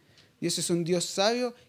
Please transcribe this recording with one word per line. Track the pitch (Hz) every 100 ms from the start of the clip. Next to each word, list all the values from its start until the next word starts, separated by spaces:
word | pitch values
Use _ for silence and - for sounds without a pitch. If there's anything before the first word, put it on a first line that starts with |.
| _ - _ -
Dios | 165 175
es | 160
un | 170
Dios | 165 175 -
sabio | - 208 247 247 -